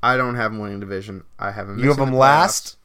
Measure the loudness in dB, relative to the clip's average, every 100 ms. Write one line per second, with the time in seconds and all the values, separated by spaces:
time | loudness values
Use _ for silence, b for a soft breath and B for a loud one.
0 | 2 0 0 -2 -4 -4 -8 -8 -8 -8
1 | -10 -14 -16 -10 -10 -8 -10 -2 0 2
2 | 2 4 6 6 4 0 -8 -20